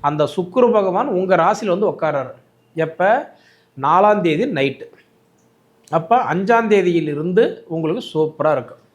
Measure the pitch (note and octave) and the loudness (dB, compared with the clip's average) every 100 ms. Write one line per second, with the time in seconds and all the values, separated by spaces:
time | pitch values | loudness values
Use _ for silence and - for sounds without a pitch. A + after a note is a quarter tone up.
0 | D3 D3+ D3 - F3+ B3+ B3 A3 F#3+ F3 | -2 0 -2 -2 -4 2 4 4 0 -2
1 | C#4 F#3 F#3 F3+ E3+ G#3+ G#3+ F3+ G#3 C#3+ | -2 -2 0 2 2 0 -2 0 -2 -2
2 | D#3 C#3+ B2 - _ _ _ E3 D#3 - | -4 -4 -6 -14 _ _ _ -6 -6 0
3 | F#3 B3+ - _ _ _ _ - C#3 F3 | 0 0 -2 _ _ _ _ -4 2 4
4 | G#3 G#3 E3+ F3 C4+ D#3+ C#3 B2 - _ | 4 4 0 0 -2 -2 -2 -4 -18 _
5 | _ _ _ _ _ _ _ _ _ D#3+ | _ _ _ _ _ _ _ _ _ -4
6 | D#3+ A#3+ - D#3+ G3 A#3 A3 G3+ F3+ E3+ | 0 0 0 -4 2 0 4 2 2 0
7 | D3+ C#3+ E3+ F#3 B3+ - - E3 D#3+ G#3 | -2 -6 0 2 0 -2 -8 -4 -4 -4
8 | - D#3 D#3 D#3 D#3+ C#3 A#2 - _ | -4 -2 -2 0 0 0 -4 -20 _